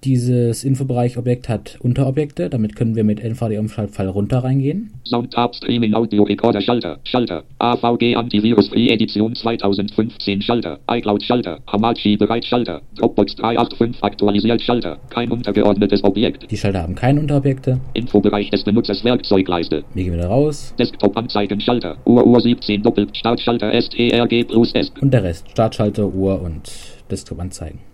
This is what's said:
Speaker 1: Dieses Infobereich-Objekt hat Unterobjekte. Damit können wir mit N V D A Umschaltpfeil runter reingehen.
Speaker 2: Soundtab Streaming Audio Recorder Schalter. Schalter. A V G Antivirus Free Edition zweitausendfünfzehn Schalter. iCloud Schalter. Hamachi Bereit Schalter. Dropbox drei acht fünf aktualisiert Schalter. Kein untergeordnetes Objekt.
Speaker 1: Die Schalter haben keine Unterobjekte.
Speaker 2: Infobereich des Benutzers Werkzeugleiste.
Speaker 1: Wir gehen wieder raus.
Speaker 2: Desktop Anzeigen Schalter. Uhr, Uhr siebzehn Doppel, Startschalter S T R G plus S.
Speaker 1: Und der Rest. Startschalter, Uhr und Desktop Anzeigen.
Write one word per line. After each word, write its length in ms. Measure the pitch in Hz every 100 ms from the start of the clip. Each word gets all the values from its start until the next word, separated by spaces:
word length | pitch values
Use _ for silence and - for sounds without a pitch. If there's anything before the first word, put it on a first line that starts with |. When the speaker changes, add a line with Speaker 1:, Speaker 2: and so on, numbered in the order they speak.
| 135
Speaker 1:
Dieses 600 | 127 120 123 120 113 139
Infobereich-Objekt 800 | 135 135 120 120 117 117 123 -
hat 300 | 110 - -
Unterobjekte. 720 | 123 123 135 135 147 - 175
Damit 260 | 131 107 -
können 220 | 117 113
wir 80 | 107
mit 160 | 107
N 140 | 113 -
V 120 | 113
D 80 | 107
A 60 |
Umschaltpfeil 480 | 107 - 104 - 95
runter 300 | 95 101 127
reingehen. 520 | 127 139 135 175 220 - -
Speaker 2:
Soundtab 500 | 120 120 - 120 -
Streaming 380 | - 120 117
Audio 300 | 107 113 101
Recorder 360 | 101 101 117 104
Schalter. 400 | 98 120 87 73 -
Schalter. 400 | 247 240 85 - -
A 180 | 117 120
V 180 | 117 120
G 180 | 120
Antivirus 540 | 117 120 107 107 113 104
Free 220 | - 117
Edition 440 | 113 107 104 110
zweitausendfünfzehn 1080 | 120 113 117 101 98 101 - 113 - - 101
Schalter. 400 | 101 120 87 73 -
iCloud 320 | 120 113 104
Schalter. 380 | - 127 95 78 -
Hamachi 500 | 101 113 113 104 104
Bereit 260 | 104 113
Schalter. 380 | - 123 110 80 - -
Dropbox 400 | 110 - - -
drei 200 | 110 117
acht 200 | 113 -
fünf 260 | 117 123
aktualisiert 580 | 104 - 104 104 104 120
Schalter. 380 | - 120 98 73 -
Kein 220 | - 120
untergeordnetes 720 | 120 - 101 104 101 101 101
Objekt. 480 | 104 98 107 - -
Speaker 1:
Die 60 | 101
Schalter 240 | 104 95
haben 140 | 82 95
keine 260 | 120 143
Unterobjekte. 580 | 151 147 135 131 - 127 -
Speaker 2:
Infobereich 560 | - 107 104 104 104 101
des 160 | 101 -
Benutzers 400 | 104 117 101 120
Werkzeugleiste. 800 | 123 - 98 92 87 82 78 -
Speaker 1:
Wir 100 | -
gehen 100 | 92 85
wieder 120 | 87
raus. 460 | 117 151 143 - -
Speaker 2:
Desktop 380 | 120 - 104 98
Anzeigen 460 | 120 104 101 104
Schalter. 340 | 113 123 87 76
Uhr, 240 | - 120 113
Uhr 140 | 120
siebzehn 420 | 117 120 - 104
Doppel, 240 | 110 - 104
Startschalter 600 | - 113 117 - 117 104
S 140 | 113 -
T 220 | - 120
R 180 | 113 117
G 160 | 117
plus 320 | 117 113 117 -
S. 160 | 76 -
Speaker 1:
Und 120 | 139
der 120 | 127
Rest. 260 | 92 82 -
Startschalter, 640 | - 113 - 104 104 98
Uhr 280 | 95 95 95
und 280 | 90 80 - - - - -
Desktop 300 | 95 - -
Anzeigen. 400 | 90 - 80 80 -